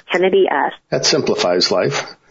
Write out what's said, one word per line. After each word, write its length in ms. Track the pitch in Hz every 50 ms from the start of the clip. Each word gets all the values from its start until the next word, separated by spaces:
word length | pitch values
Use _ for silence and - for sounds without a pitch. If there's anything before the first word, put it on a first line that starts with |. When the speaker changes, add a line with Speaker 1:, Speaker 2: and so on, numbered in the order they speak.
| - -
Speaker 1:
Kennedy 360 | - 175 185 190 190 196 185 -
S. 220 | - 139 139 160 - - _ -
Speaker 2:
That 160 | 160 143 -
simplifies 640 | - 165 147 - - 104 - - 90 87 90 87 -
life. 320 | 101 90 101 139 139 - - - - _ _ _